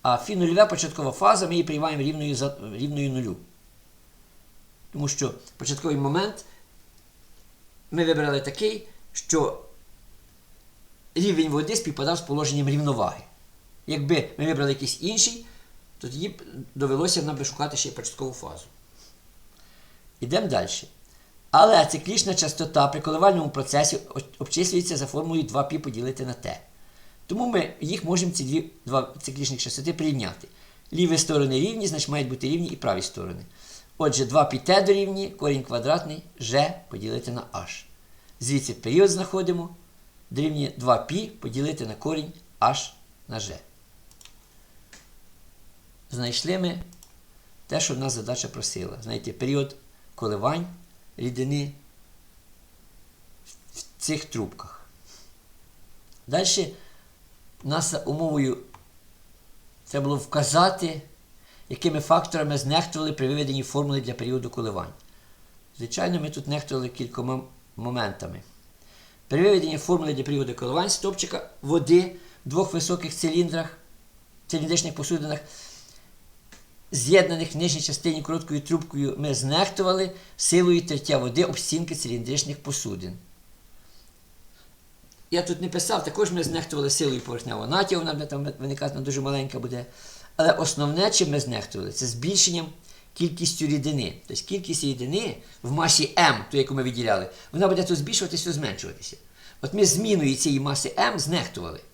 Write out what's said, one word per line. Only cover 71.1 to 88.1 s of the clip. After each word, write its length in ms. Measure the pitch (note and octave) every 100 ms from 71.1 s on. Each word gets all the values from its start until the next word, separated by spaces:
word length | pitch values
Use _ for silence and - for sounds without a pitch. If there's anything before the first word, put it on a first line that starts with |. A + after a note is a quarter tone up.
| G3 - - - -
води 540 | C#3 D#3+ C3 F3 F#3 - - - -
в 40 |
двох 240 | D3+ F#3
високих 420 | E3+ D#3+ F3 D#3+ -
циліндрах, 640 | E3 E3 F3 D#3+ D#3+ - - - - - - - -
циліндричних 480 | D#3+ D3+ E3+ E3 D3+
посудинах, 440 | C#3 E3 D3+ D3+ - - - - - - - - - - - - - - -
з'єднаних 640 | C3 A#2+ F#3+ F3 E3 D#3+ D3
в 20 |
нижній 240 | E3+ D3+
частині 400 | D3 C#3 E3+ D#3
короткою 400 | C#3+ E3 E3 D3
трубкою, 540 | C#3+ E3 D#3+ C#3 C#3 G#2
ми 160 | D3 C3
знехтували 760 | C3 D#3 G3+ - F#3 F#3 F#3 - - -
силою 440 | - F3 F3+ E3+
тертя 360 | E3+ C#3 - C3+
води 260 | B2 B2
об 160 | - -
стінки 360 | - D#3+ E3 D3+
циліндричних 640 | B2 A#2 A#2 C#3 D3 C#3
посудин. 600 | - C3+ A2+ F#2 F2+ F2+ - - - - - - - - - - - - - - - - - - - - -
Я 100 | F3
тут 200 | F3 E3
не 80 | F3
писав, 340 | F3 - G3+
також 280 | D#3 E3+ G3
ми 120 | F3
знехтували 460 | D3 E3 D#3+ D3 C#3
силою 320 | - D3+ B2+
поверхневого 460 | B2 A#2+ A#2 G#2+ A2
натягу, 380 | F3+ F#3+ F3+
вона 200 | E3